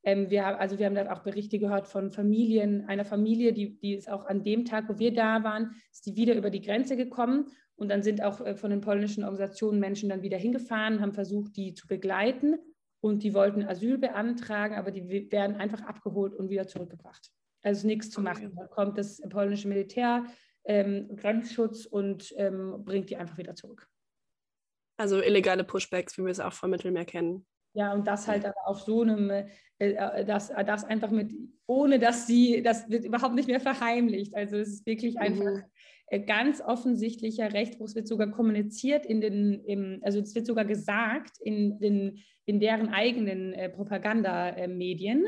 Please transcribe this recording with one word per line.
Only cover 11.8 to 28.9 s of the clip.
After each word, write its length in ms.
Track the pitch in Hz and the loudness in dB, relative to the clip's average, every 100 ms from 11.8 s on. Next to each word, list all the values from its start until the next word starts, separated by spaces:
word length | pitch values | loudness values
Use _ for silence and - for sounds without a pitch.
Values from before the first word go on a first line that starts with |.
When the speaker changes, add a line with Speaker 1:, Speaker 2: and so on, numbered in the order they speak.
| - | -6
Speaker 1:
begleiten. 720 | 190 190 190 214 262 285 320 - _ _ _ | -4 -2 2 0 2 0 0 -4 _ _ _
Und 200 | 214 208 | -2 0
die 100 | 208 | 2
wollten 300 | 196 196 208 | 4 4 4
Asyl 340 | 202 180 226 269 | -2 -2 0 0
beantragen, 800 | 262 202 226 240 - 208 208 208 | 0 0 -2 -4 -4 -2 -2 -4
aber 160 | 190 | -6
die 180 | 196 180 | -8 -6
w-, 220 | 196 202 | -6 -2
werden 240 | 208 202 202 | 0 0 -2
einfach 260 | 202 214 | -6 -6
abgeholt 540 | - - 214 190 196 - | -10 -10 -6 -2 -2 -4
und 140 | 190 | -4
wieder 160 | 196 190 | -4 -4
zurückgebracht. 640 | - 175 175 180 - - _ _ _ | -8 -12 -14 -20 -20 -20 _ _ _
Also 240 | 202 202 214 | -2 0 0
nichts 240 | 214 - | -2 -4
zu 100 | - | -4
Speaker 2:
Okay. 80 | 190 | -4
Speaker 1:
machen. 260 | 175 208 175 | -4 -8 -12
Da 120 | 180 | -10
kommt 300 | - 202 202 | -2 -2 -2
das 200 | 202 - - | -6 -8 -8
polnische 400 | 208 202 202 202 | -2 0 0 -2
Militär, 580 | 196 196 - 240 240 240 - _ _ - | -2 -2 0 2 0 -2 -14 _ _ 2
ähm, 500 | 208 202 202 - 202 | 2 2 -2 -6 -4
Grenzschutz 720 | 202 226 233 - 220 220 - | 0 0 0 -2 -2 -2 -6
und, 440 | 202 196 196 - - | -2 -2 -4 -8 -2
ähm, 460 | 196 190 190 196 202 | -2 -2 -6 -8 -4
bringt 240 | 196 185 | -4 -4
die 80 | - | -8
einfach 220 | 175 160 | -8 -10
wieder 160 | 175 175 | -12 -14
zurück. 320 | - - _ _ _ _ _ _ _ _ _ _ _ - | -18 -20 _ _ _ _ _ _ _ _ _ _ _ -4
Speaker 2:
Also 200 | 208 196 | 2 4
illegale 420 | 190 202 190 185 | 6 6 6 2
Pushbacks, 540 | 190 190 - 180 175 - | 0 -4 -2 -4 -4 -4
wie 40 | |
wir 60 | 185 | -4
es 80 | 185 | -2
auch 140 | 180 | -6
vom 160 | - 185 | -4 -2
Mittelmeer 360 | 180 180 175 175 | -2 -2 -4 -4
kennen. 420 | 175 170 185 - _ _ | -4 -2 -4 -12 _ _
Speaker 1:
Ja, 200 | 208 202 | -4 0
und 120 | 202 208 | 0 0
das 220 | 202 214 | -2 0
halt 160 | 208 | -2
Speaker 2:
Ja. 60 | 202 | -2
Speaker 1:
aber 180 | 202 190 | -4 -4
auf 140 | 202 | -4
so 200 | - | 0